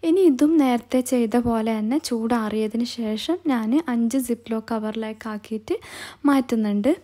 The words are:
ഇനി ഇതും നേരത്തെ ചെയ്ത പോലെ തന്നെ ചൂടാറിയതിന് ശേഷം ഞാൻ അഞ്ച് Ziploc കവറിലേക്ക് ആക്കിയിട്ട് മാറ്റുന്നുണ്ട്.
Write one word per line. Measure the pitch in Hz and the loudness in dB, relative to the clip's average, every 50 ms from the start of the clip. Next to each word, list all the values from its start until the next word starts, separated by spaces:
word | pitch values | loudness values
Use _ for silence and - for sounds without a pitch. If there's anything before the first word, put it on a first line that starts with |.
| - 330 | 2 2
ഇനി | 320 392 381 339 | 2 6 6 4
ഇതും | 269 247 294 302 330 320 277 | 6 6 4 4 6 4 4
നേരത്തെ | 262 247 240 - _ - 254 247 - 262 | 4 2 0 -2 _ 0 0 0 2 0
ചെയ്ത | 247 233 220 214 240 233 | 0 0 2 2 0 2
പോലെ | 240 233 226 220 226 220 214 | 2 0 0 0 -2 -2 -2
തന്നെ | 214 214 254 320 - - | -2 0 -2 -2 -2 -2
ചൂടാറിയതിന് | 247 226 220 226 240 233 220 214 214 220 214 214 214 233 240 240 - - | -4 -2 0 0 0 0 -2 -2 -2 -2 -2 -2 -2 -2 -4 -4 -4 -6
ശേഷം | 233 214 214 220 - - 330 370 - 320 262 | -4 -4 -4 -4 -2 -4 -4 -2 0 -2 -2
ഞാൻ | 233 220 214 240 311 339 - 247 | 0 0 2 0 0 0 0 -2
അഞ്ച് | 233 233 233 226 269 254 | 0 0 0 0 -2 -2
Ziploc | 233 233 226 - - 226 220 220 - | -2 -4 -6 -4 -6 -6 -6 -4 -4
കവറിലേക്ക് | 233 220 214 214 214 220 220 220 220 220 - 226 214 | -6 -4 -4 -4 -6 -6 -6 -8 -10 -10 -10 -10 -10
ആക്കിയിട്ട് | 214 - - 220 220 220 - 349 466 - - - - - - - _ - 285 | -10 -8 -8 -8 -8 -4 -4 -6 -6 -6 -12 -16 -16 -16 -16 -18 _ 2 2
മാറ്റുന്നുണ്ട്. | 277 269 254 - 247 220 214 208 202 208 202 262 339 381 | 4 4 2 0 -2 0 0 0 0 2 2 2 2 0